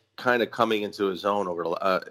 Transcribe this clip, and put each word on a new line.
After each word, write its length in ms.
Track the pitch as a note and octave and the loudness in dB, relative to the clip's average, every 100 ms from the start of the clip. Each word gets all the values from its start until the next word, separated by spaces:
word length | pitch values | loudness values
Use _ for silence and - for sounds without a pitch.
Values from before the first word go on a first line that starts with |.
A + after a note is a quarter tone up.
| _ - | _ -4
kinda 280 | B2+ B2 G#2+ | 0 2 2
coming 360 | - A2+ A2 | 0 0 0
into 240 | G#2 G2+ G2 | -2 0 0
his 180 | F2+ | 0
own 240 | G2+ G#2 F#2+ | 0 0 0
over 140 | E2+ | -2
the, 80 | E2+ | -4
uh, 300 | E2+ G2 F#2 - | -2 0 0 -2